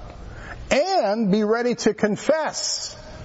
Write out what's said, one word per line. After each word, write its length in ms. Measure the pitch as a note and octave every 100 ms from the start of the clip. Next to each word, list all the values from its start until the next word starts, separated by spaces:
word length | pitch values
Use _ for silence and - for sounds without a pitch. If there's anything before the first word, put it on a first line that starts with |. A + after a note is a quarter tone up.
| - - - - - - -
and 600 | B3 F4+ F#4 G#3 A3 G3+
be 120 | G#3+
ready 300 | G#3 A#3 A#3+
to 200 | A3 A3
confess 1000 | G#3 G#3+ G3 - D#4 C#4+ - - - - - - -